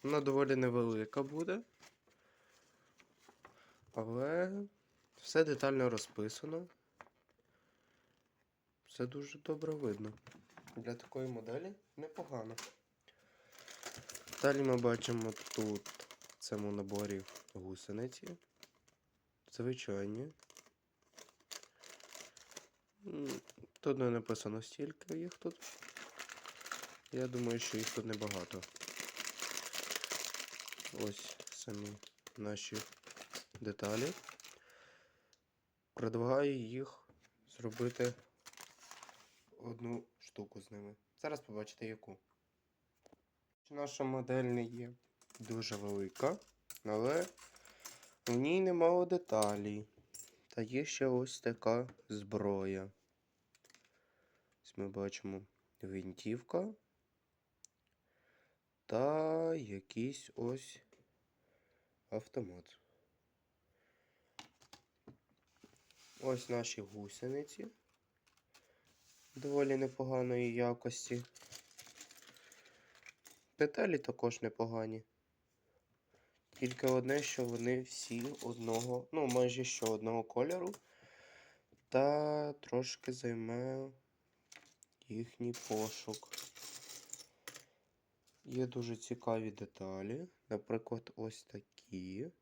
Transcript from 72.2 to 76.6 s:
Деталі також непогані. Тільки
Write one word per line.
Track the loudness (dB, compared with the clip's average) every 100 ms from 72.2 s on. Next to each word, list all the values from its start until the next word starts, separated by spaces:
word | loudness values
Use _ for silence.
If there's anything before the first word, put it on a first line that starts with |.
| -20 -20 -20 -20 -20 -20 -20 -20 -20 _ -20 -20 _ 4
Деталі | 4 6 4 4
також | 2 2 0 2
непогані. | -4 0 0 2 -2 -4 -10 _ _ _ _ _ _ _ _ _ _ _ _ _ _
Тільки | -2